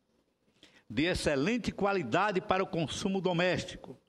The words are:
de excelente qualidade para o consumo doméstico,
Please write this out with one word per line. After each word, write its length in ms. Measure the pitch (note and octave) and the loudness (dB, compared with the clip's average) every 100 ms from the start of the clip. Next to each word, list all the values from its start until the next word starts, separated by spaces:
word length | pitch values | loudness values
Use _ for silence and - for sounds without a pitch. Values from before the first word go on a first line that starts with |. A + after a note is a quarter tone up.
| _ _ _ _ _ _ - _ - | _ _ _ _ _ _ -20 _ -6
de 140 | G#2+ | 0
excelente 680 | E3 D3 E3 C#3 E3 B3 G#3 | 2 2 2 2 2 0 -2
qualidade 680 | - G3 G3 B2+ D#3 G#3 F3+ | -2 0 0 0 2 2 0
para 200 | - F#3+ | 0 0
o 60 | F#3+ | 0
consumo 540 | E3+ D3+ - G3 F#3+ | -2 -2 -2 -2 0
doméstico, 760 | F3+ E3+ F3+ C#3+ - - - - | 0 2 2 0 -4 -12 -16 -20